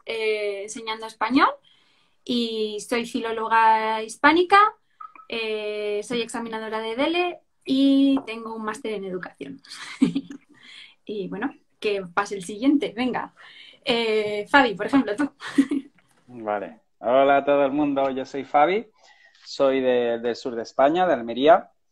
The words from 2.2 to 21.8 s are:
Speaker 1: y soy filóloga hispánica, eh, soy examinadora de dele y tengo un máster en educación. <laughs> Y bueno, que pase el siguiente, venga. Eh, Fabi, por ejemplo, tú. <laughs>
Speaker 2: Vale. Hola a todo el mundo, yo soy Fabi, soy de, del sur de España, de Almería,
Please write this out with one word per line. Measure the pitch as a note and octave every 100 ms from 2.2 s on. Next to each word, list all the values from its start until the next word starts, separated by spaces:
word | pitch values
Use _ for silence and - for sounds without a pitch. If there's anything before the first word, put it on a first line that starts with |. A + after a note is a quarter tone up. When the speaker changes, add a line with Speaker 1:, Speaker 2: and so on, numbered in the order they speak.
Speaker 1:
y | - A#3+ A#3 A3 G#3+ G#3 -
soy | A#3+ A#3
filóloga | B3 A3+ A3+ A3 A3+ A3+ A3 A3 A3
hispánica, | A3+ - C#4+ E4 F4+ G4+ G#4+ G#4+ _ _ - - -
eh, | A#3 A3 G#3+ G#3 G#3 G#3 G#3
soy | G#3+ A#3+
examinadora | A#3 A#3 A#3 A3 A3 A3
de | A3 A3+
dele | D4+ E4+ F4+ F4 _ _
y | - C4+ C#4 C#4 C#4 C4+ -
tengo | A3+ A3+
un | A3+
máster | G#3+ A3 A3
en | G#3
educación. | G3 F3+ - - - - - - - -
<laughs> | - G#3+ - - _ _ - - - _
Y | - G#3+ F3+
bueno, | F#3 B3+ - _ -
que | G#3+ G3+ F3+
pase | G3+ G3+ G3+
el |
siguiente, | F#3 G3+ C4 D4+ G3+ G3+
venga. | B3+ - - _ - - - -
Eh, | - A#3 A3+ G#3+ G#3 G#3 G3+
Fabi, | C#4+ B3+
por | F3+ G#3+
ejemplo, | C#4 A3 G#3
tú. | C#4+ - - -
<laughs> | C4+ C#4 - _ _ _ _
Speaker 2:
Vale. | B2 A2 G#2 F#2 - _ _
Hola | G#2+ C3 C#3 C#3
a |
todo | C3+ C#3+
el | C#3
mundo, | C#3+ D3 C#3 C3+
yo | C3
soy | B2+ C#3
Fabi, | C3 D3 D3+ G3 B3 _ _ _ _ _
soy | - - C#3 C3+
de, | B2+ B2 A#2+ A#2
del | A#2+ A2+
sur | C3+
de | A#2
España, | A2 - C#3 E3+ F#3
de |
Almería, | C3+ A#2 A#2+ C#3+ F#3 - _